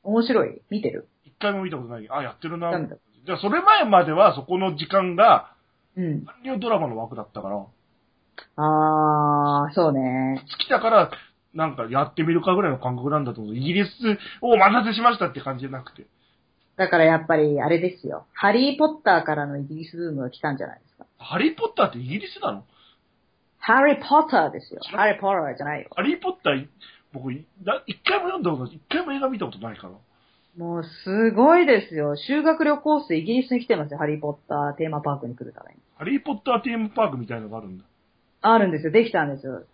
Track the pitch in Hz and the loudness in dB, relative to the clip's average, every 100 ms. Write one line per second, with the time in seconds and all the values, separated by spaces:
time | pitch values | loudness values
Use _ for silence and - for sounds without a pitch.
0 | 196 226 233 226 - - _ 208 - - | 0 0 2 2 0 -6 _ -6 -4 -8
1 | - _ _ _ 208 196 185 151 120 117 | -14 _ _ _ -4 -2 -6 -8 -10 -14
2 | 107 139 127 - 165 170 170 175 156 - | -8 -8 -8 -10 -10 -6 -4 -4 -6 -12
3 | _ _ 170 175 202 311 392 427 254 190 | _ _ -10 -4 -2 2 4 4 6 4
4 | 160 156 202 - - 185 190 147 156 190 | 4 4 4 4 -4 -2 -2 -4 -2 0
5 | 180 175 220 143 - _ _ _ _ 190 | 0 4 6 6 2 _ _ _ _ -8
6 | 175 151 151 - 247 240 233 202 147 110 | -4 -4 -8 -14 -8 -6 0 0 0 -6
7 | 117 123 104 107 95 101 98 _ _ _ | -10 -12 -12 -10 -8 -8 -10 _ _ _
8 | _ _ _ - - - 151 156 156 156 | _ _ _ -20 -18 -2 2 4 4 4
9 | 151 151 147 147 143 143 147 185 160 135 | 4 4 4 2 2 0 0 2 2 2
10 | 131 131 131 135 - - - 269 226 220 | -2 -2 -2 -4 -10 -10 -2 0 4 4
11 | 151 - - _ _ 160 156 131 113 131 | 4 -4 -20 _ _ -4 -4 -4 -2 -2
12 | 147 - 160 165 185 185 185 131 127 123 | -2 -2 0 2 2 2 2 -2 -4 -4
13 | 135 151 127 110 107 117 139 185 196 - | -2 -2 -2 -8 -8 -6 -2 0 0 -2
14 | 233 202 - - 240 226 196 233 214 214 | -2 -2 -6 -6 4 6 8 6 0 2
15 | 240 - 175 135 135 127 135 131 127 - | 2 2 -4 -4 -8 -8 -10 -12 -14 -20
16 | - _ _ _ _ _ _ - 185 170 | -20 _ _ _ _ _ _ -4 0 6
17 | 160 160 160 160 151 147 147 165 180 180 | 6 4 2 2 2 2 0 0 0 -6
18 | - 147 _ - 202 226 269 277 311 311 | -12 -12 _ 0 2 4 2 2 0 2
19 | 214 170 160 151 143 143 143 156 160 170 | 2 2 2 -4 -4 -8 -8 -12 -14 -10
20 | 170 143 127 - 151 135 67 - _ _ | -8 -6 -8 -6 -6 -6 -8 -12 _ _
21 | - _ - 165 302 - 453 - 240 120 | -20 _ -8 -2 -2 -2 -6 0 0 0
22 | 127 196 370 - 392 - - _ _ _ | -8 -8 -10 -8 -8 -8 -16 _ _ _
23 | _ _ _ _ _ _ - 240 285 277 | _ _ _ _ _ _ 2 4 6 2
24 | - 294 311 226 151 160 - - - 190 | 4 2 4 2 0 -4 -14 -16 -10 0
25 | 214 202 196 190 147 120 147 151 - - | 0 0 -2 -2 -4 -6 -8 -8 -10 -4
26 | 269 359 370 370 - 139 143 _ - _ | -4 -2 -6 -4 -2 -2 -6 _ -20 _
27 | _ 135 131 135 160 _ 185 - - - | _ -12 -10 -10 -14 _ -6 -6 -6 -8
28 | - 403 359 381 180 147 131 165 _ 311 | -2 -2 -2 -2 -2 -2 -8 -14 _ -4
29 | 339 277 269 233 175 - 113 98 92 98 | -4 -4 -4 -4 -8 -10 -12 -12 -18 -20
30 | _ _ _ _ _ 175 170 170 165 - | _ _ _ _ _ -12 -8 -8 -8 -12
31 | 190 202 226 202 277 349 294 220 - 160 | -4 2 2 6 6 8 6 4 2 -4
32 | 147 147 - 285 311 320 302 294 302 302 | -4 -4 -2 2 2 2 2 0 2 0
33 | 294 160 165 247 254 247 147 151 147 147 | 0 -2 0 -2 0 -4 0 -2 -2 -4
34 | 151 151 151 147 _ 147 147 143 160 151 | -4 -2 -6 -8 _ -4 -4 -4 -6 -4
35 | 147 139 120 120 123 - - _ _ _ | -4 -6 -8 -12 -16 -18 -20 _ _ _
36 | 165 277 302 214 - 233 247 233 220 226 | -4 -4 -4 -6 -2 -2 0 -4 -4 0
37 | 208 131 117 117 107 113 101 92 _ _ | -2 -2 -8 -10 -10 -14 -14 -18 _ _
38 | _ _ _ _ 214 226 196 156 160 202 | _ _ _ _ 2 4 4 0 2 2
39 | 226 180 147 139 135 117 - | 2 -2 -2 -6 -10 -12 -16